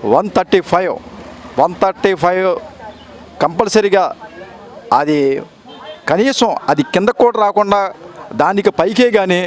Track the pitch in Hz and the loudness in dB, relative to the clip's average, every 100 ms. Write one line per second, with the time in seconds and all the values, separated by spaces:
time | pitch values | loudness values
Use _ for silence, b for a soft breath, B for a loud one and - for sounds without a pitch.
0 | 107 127 202 - 180 196 170 175 185 110 | 2 0 0 -4 2 0 2 -2 0 -6
1 | - - - - - - 165 175 196 185 | -12 -20 -20 -20 -10 0 0 2 -2 0
2 | 196 180 175 185 185 175 - - - - | -2 2 0 2 0 -2 -8 -18 -20 -20
3 | - - - - 147 165 220 214 202 190 | -20 -20 -20 -2 -2 0 0 2 2 2
4 | 170 - - - - - - - - 120 | 0 -4 -16 -18 -20 -20 -20 -20 0 0
5 | 147 151 139 135 - - - - - - | 2 2 2 -2 -8 -20 -20 -20 -18 -12
6 | - 165 262 262 226 156 - 147 - 180 | -2 0 2 0 -2 -2 -2 0 0 0
7 | 208 - 240 220 208 202 202 202 196 - | 0 2 0 2 0 0 2 0 0 -8
8 | - - - 110 151 202 202 - 175 220 | -20 -20 -14 0 0 2 0 0 0 2
9 | 247 208 190 180 | 2 2 0 -2